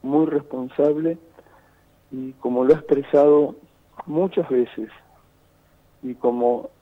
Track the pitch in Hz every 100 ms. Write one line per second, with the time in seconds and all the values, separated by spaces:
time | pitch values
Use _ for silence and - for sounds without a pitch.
0 | 131 147 156 147 143 127 127 - 147 151
1 | 165 170 - _ _ _ _ _ _ _
2 | _ 131 131 131 123 123 127 156 - 139
3 | 143 147 147 147 143 - - _ _ -
4 | - 151 185 190 160 131 120 - 110 -
5 | _ _ _ _ _ _ _ _ _ _
6 | 131 120 127 120 120 120 - -